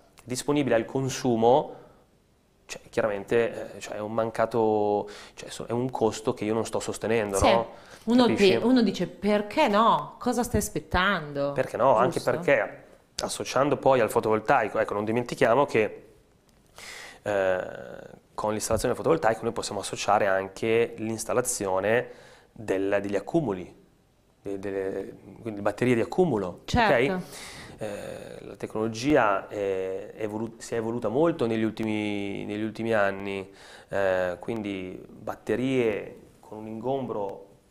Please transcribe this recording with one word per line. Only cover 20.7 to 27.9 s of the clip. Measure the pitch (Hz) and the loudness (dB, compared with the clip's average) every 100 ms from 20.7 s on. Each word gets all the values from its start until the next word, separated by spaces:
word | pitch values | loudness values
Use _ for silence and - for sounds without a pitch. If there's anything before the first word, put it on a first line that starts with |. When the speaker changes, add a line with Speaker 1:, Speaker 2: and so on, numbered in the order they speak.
| 113 117 - | 2 2 -2
Speaker 1:
l'installazione | 110 110 - 107 127 - 98 95 101 120 123 - - - _ | -6 -4 -2 0 0 -2 -2 0 2 2 0 -10 -20 -20 _
del, | - 107 95 98 101 | -8 -4 -2 0 0
degli | 101 98 | 0 -4
accumuli, | - 170 131 92 87 - _ _ _ _ _ _ | -2 -2 -2 -4 -8 -18 _ _ _ _ _ _
de-, | 101 98 | -10 -8
delle, | 98 98 95 98 110 107 104 95 | -6 -4 -4 -6 -8 -14 -20 -12
quindi | 113 101 | -10 -4
batterie | 104 - 127 117 | -2 0 2 2
di | |
accumulo, | 107 - 180 110 92 - | 2 2 2 2 -2 -6
ok? | - | -2
Speaker 2:
Certo. | 247 220 127 139 185 - - - - - - | 2 4 4 2 -2 -8 -14 -16 -16 -18 -12
Speaker 1:
Eh, | 107 | -10